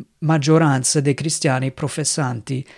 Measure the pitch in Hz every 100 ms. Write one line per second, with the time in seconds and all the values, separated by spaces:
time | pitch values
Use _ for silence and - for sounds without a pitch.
0 | - - 156 160 139 160 156 135 127 151
1 | 143 139 160 - 151 131 131 - 147 -
2 | 151 - 131 117 - 131 -